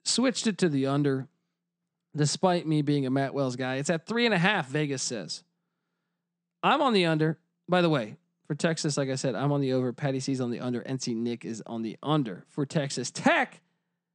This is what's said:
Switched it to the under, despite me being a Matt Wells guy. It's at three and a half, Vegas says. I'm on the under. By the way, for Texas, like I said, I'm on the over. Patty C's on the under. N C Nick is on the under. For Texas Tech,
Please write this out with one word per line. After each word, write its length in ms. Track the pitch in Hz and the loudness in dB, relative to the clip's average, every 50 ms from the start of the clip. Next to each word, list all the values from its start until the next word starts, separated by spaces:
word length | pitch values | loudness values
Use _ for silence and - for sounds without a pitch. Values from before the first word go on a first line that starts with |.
| - - | -6 -2
Switched 380 | - - 247 269 - - - | 0 2 2 2 2 0 -2
it 120 | 226 185 - | -2 0 2
to 100 | 190 170 | 2 2
the 180 | 143 135 131 | 2 2 0
under, 420 | 135 139 143 147 143 135 131 131 - _ _ _ _ _ _ _ _ _ _ _ _ _ _ _ _ - | 2 2 2 2 2 0 -2 -4 -8 _ _ _ _ _ _ _ _ _ _ _ _ _ _ _ _ -2
despite 500 | 143 151 147 - - - 185 175 175 131 | 0 0 0 0 2 2 2 2 2 0
me 160 | 156 156 151 | 0 0 0
being 240 | 147 143 147 143 135 | 2 2 2 0 0
a 40 | 127 | 0
Matt 240 | 131 139 139 131 - | 0 0 -2 -2 -2
Wells 220 | 139 139 127 123 | -2 -2 -2 -2
guy. 200 | 123 131 127 131 | -4 -4 -4 -4
It's 140 | 135 143 - | -4 -2 -2
at 160 | 170 160 - | -2 -4 -2
three 180 | - 220 233 240 | -4 -2 0 2
and 80 | 233 208 | 2 2
a 40 | 175 | 4
half, 300 | 165 196 214 190 147 127 | 4 2 2 2 -2 -2
Vegas 340 | 131 151 151 143 135 127 | -2 -2 -2 -2 -4 -4
says. 420 | - - 123 107 82 80 - - _ _ _ _ _ _ _ _ _ _ _ _ _ _ _ _ _ _ _ _ _ _ _ - | -6 -6 -6 -6 -8 -8 -12 -14 _ _ _ _ _ _ _ _ _ _ _ _ _ _ _ _ _ _ _ _ _ _ _ 0
I'm 200 | - 180 240 302 | 2 2 4 4
on 100 | 294 262 | 4 4
the 140 | 220 196 175 | 4 4 4
under. 320 | 165 160 151 156 160 156 - _ _ _ _ - - | 4 4 4 4 2 0 -2 _ _ _ _ -4 0
By 140 | 175 180 | 2 4
the 80 | 175 165 | 4 4
way, 260 | 156 135 110 107 - - _ _ _ _ _ | 4 2 0 -4 -10 -16 _ _ _ _ _
for 80 | - 151 | -8 -6
Texas, 420 | 143 - 170 165 - - 156 143 | 0 0 0 0 0 -2 -2 -2
like 140 | 151 139 131 | -2 -2 -2
I 40 | 131 | -2
said, 200 | 131 - 135 107 | -2 -2 -2 -2
I'm 180 | 95 135 147 | 0 0 0
on 80 | 143 143 | 2 2
the 120 | 139 131 131 | 2 2 0
over. 180 | 131 127 123 | 0 0 -2
Patty 280 | 117 - 147 139 135 131 | -4 -4 -4 -2 -2 -2
C's 200 | 131 139 139 127 | -2 -2 -2 -2
on 100 | 127 120 | -2 -2
the 100 | 120 82 | -4 -4
under. 220 | - 123 120 117 | -4 -4 -4 -4
N 160 | - - 135 127 | -4 -6 -6 -6
C 160 | - 123 120 | -4 -4 -4
Nick 300 | 113 117 117 117 113 - | -2 -2 -4 -4 -6 -8
is 180 | - 113 107 - | -10 -10 -10 -10
on 160 | - 117 113 | -10 -8 -6
the 140 | 113 110 - - | -6 -8 -8 -6
under. 420 | - 135 156 156 131 107 90 90 - _ | -2 0 0 0 0 -2 -6 -12 -14 _
For 160 | - - 139 | -6 -6 -4
Texas 440 | - - 165 139 139 - 139 120 - | -2 -2 -2 -2 -2 -4 -6 -6 -8
Tech, 500 | - - - 269 339 320 262 - - - _ _ _ _ _ _ _ _ _ _ | -6 0 2 4 4 4 0 -2 -6 -20 _ _ _ _ _ _ _ _ _ _